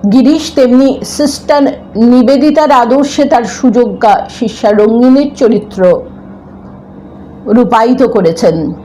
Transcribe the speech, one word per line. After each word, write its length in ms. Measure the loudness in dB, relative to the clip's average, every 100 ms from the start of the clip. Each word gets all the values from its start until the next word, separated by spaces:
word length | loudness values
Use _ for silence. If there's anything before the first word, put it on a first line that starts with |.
| 2
গিরিশ 400 | 2 2 0 -2 0
তেমনি 440 | 2 4 2 -2
সিস্টার 580 | -8 -4 -4 -4 -2 0 0 -4 -12 0
নিবেদিতার 760 | 2 4 2 2 2 2 2
আদর্শে 540 | 2 2 0 -2 -2 0
তার 180 | 0
সুযোগ্যা 840 | -2 -2 0 0 -2 0 0 0 -2 -8
শিষ্যা 320 | -8 -2 0
রঙ্গিনীর 640 | 2 2 2 2 2 0 -2
চরিত্র 680 | 0 0 -4 -2 0 0 -4 -18 -20 -20 -20 -20 -20 -20 -20 -20 -20 -20 -20 -16 -2
রূপায়িত 580 | 0 2 0 0 0
করেছেন। 720 | 0 0 -2 0 -2 -2 -6 -10